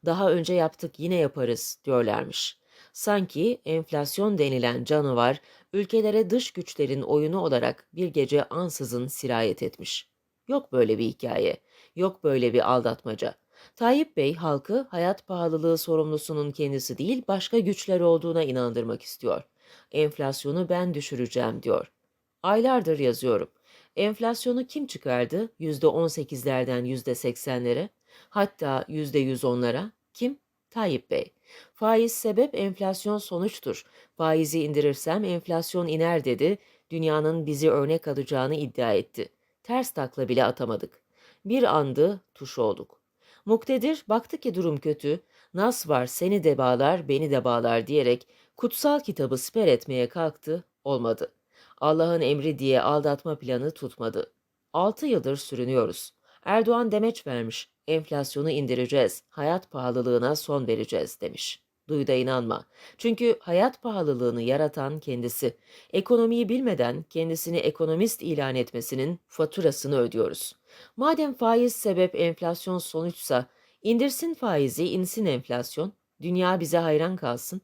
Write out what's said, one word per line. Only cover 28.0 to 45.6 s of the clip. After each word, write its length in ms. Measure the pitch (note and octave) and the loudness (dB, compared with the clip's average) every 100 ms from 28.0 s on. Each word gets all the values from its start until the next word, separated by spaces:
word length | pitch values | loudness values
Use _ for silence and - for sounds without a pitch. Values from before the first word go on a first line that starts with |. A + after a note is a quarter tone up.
| _ - _ | _ -20 _
hatta 560 | G#3 G3+ _ C#3+ C3+ - | -2 -2 _ -4 -2 -4
yüzde 300 | D3+ D3 D3 | -6 -2 0
yüz 260 | C3+ B2+ | 0 0
onlara. 480 | C3 B2 A#2+ B2 G3+ _ _ | -2 0 0 -2 -6 _ _
Kim? 240 | - B3 C#4 _ _ _ | -6 -6 -6 _ _ _
Tayyip 400 | - G#3 C3+ - | -4 -2 -2 -2
Bey. 220 | - - _ _ - - | -4 -4 _ _ -20 -20
"Faiz 380 | _ A3 A3+ A#3 | _ 2 4 2
sebep, 420 | - A3+ G3+ C#4 | 0 -2 2 2
enflasyon 640 | - G3 F#3 F#3+ F#3+ G#3 G#3 | 0 -4 -2 -4 -2 -4 -4
sonuçtur. 680 | G3+ F3 G3+ - C3+ G2+ - _ _ _ | -4 -4 -4 -4 -8 -8 -10 _ _ _
Faizi 460 | D#3+ D#3+ D#3 E3 | 2 2 2 0
indirirsem 600 | D3+ D3 D3 C#3 - F3+ | 0 2 2 0 -2 -2
enflasyon 600 | G3+ F3 - E3 E3 F3+ E3+ | -2 -4 -2 -2 -2 -4 -2
iner." 380 | D#3+ E3 E3+ | 0 2 2
dedi. 340 | C3+ B2 D3 G3+ _ _ _ | 0 2 2 0 _ _ _
Dünyanın 560 | E3 D#3+ D#3 D3+ E3 D3+ | -2 0 2 2 0 -2
bizi 240 | C#3+ D#3 | 2 4
örnek 380 | D3 C#3 E3 - | 4 2 0 -2
alacağını 460 | C#3 C3+ C3+ C3 | -6 -2 -2 0
iddia 380 | D3+ C#3+ - A#2+ | -2 -4 -2 2
etti. 360 | G2+ - - G#2 _ _ _ | 2 0 -8 -10 _ _ _
Ters 280 | - B3 B3 | -4 -4 -2
takla 380 | - C3 - C3 | -4 -6 -4 -2
bile 160 | B2 | 2
atamadık. 580 | A2+ B2+ A#2+ G#2+ - _ _ _ _ _ | 2 0 -4 -4 -8 _ _ _ _ _
Bir 320 | G3 B3 A#3+ D3+ | -2 2 4 4
andı 440 | C#3 B2+ E3 G3+ _ | 2 2 2 2 _
tuş 240 | _ C3+ - | _ -14 -2
olduk. 420 | A2 G2 - _ _ _ _ _ - | -2 -2 -8 _ _ _ _ _ 0
Muktedir 580 | A3 A3+ C4 A#3+ D#4 - | 0 2 0 0 -2 0
baktı 300 | A3 - - | -2 -2 -8
ki 160 | C4 | -6
durum 220 | F3+ E3+ D3 | -2 -2 -2
kötü. 440 | D#3 D3+ C#3+ E3 _ _ _ | -2 -2 -2 -4 _ _ _
"Nas 340 | F3 | -2